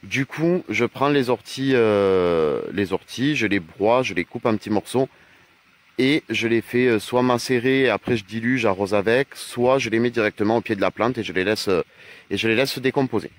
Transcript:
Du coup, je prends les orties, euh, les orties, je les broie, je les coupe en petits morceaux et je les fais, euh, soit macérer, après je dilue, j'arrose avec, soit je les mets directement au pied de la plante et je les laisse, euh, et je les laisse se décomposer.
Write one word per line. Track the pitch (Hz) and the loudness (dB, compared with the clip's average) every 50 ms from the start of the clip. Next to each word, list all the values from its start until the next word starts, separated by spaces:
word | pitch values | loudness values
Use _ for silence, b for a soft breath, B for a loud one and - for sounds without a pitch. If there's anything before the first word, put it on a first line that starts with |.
| - | -12
Du | 98 95 127 135 | -6 -4 -4 -4
coup, | - - 147 156 170 175 185 - - | -4 -4 -2 0 0 0 0 -2 -4
je | 107 - 120 | -2 -2 -2
prends | 113 - - 131 143 | -2 -2 -2 0 2
les | 147 143 127 117 | 2 2 2 0
orties, | 123 113 - - - - 135 135 135 | -2 -2 -4 -14 -8 -4 0 2 2
euh, | 123 113 110 104 101 101 95 95 92 90 87 85 82 78 76 69 55 50 - - | 4 4 4 4 4 4 4 4 4 2 2 2 2 2 0 0 -2 -4 -6 -2
les | 92 101 90 95 | -4 -2 -2 -2
orties, | 90 - - - - 123 143 151 | -6 -6 -8 -6 -4 -2 -2 0
je | 131 113 | 0 0
les | 104 98 101 | 0 0 -2
broie, | 82 78 - - 98 107 120 127 131 | -4 -6 -6 -2 2 2 4 2 2
je | 117 95 | 0 -4
les | 85 - | -4 -6
coupe | _ - 120 - | _ -8 -4 -2
en | 123 110 | -2 -2
petits | 104 - 104 | -2 -2 -2
morceaux | 107 101 - - - 123 135 - b b b b b b b b b b b _ _ _ _ _ _ - | -2 -2 -2 -2 -2 -2 -2 -2 b b b b b b b b b b b _ _ _ _ _ _ 0
et | 127 131 117 107 - - | 2 2 2 0 -2 -4
je | 110 101 110 117 | -4 -2 0 2
les | 117 113 107 | 0 0 0
fais, | - - 123 127 | 0 0 2 2
euh, | 127 117 107 | 4 2 2
soit | - - - 123 127 | 0 0 0 0 2
macérer, | 127 123 120 - - 131 120 117 131 131 135 135 123 | 2 2 0 0 0 -2 0 2 2 2 2 2 2
après | 104 - - - 123 | 0 0 0 -2 -2
je | 113 98 | -2 -2
dilue, | 92 104 113 113 120 131 | -6 -10 -6 -2 -2 -2
j'arrose | 131 113 107 95 92 101 95 104 | 0 0 0 0 0 -2 0 0
avec, | 104 95 107 117 127 139 _ - | 0 2 2 2 2 0 _ -8
soit | - - - - 123 120 127 131 139 | -16 -16 -10 -4 0 2 2 2 2
je | 120 113 | 0 0
les | 104 113 | 0 0
mets | 117 123 | 0 0
directement | 117 120 110 107 - - 104 104 113 | 0 0 -2 -2 0 0 0 2 2
au | 117 - | 0 0
pied | - 113 | -2 -2
de | 98 | 0
la | 98 92 | 0 -2
plante | - - 104 117 127 120 | 0 0 -2 -2 -2 -4
et | 104 | -6
je | - 85 | -4 -2
les | 92 92 | -2 0
laisse, | 98 110 - - 104 | 0 -2 -2 0 0
euh, | 95 85 78 B B B B B B B B B | 0 0 -2 B B B B B B B B B
et | - 98 | -6 -2
je | 104 113 | 0 0
les | 113 | 2
laisse | 110 135 135 - | 0 0 -2 -4
se | 135 | -4
décomposer. | 123 131 - 147 139 127 - 107 85 - _ | -4 -2 0 0 -2 0 -2 -4 -4 -6 _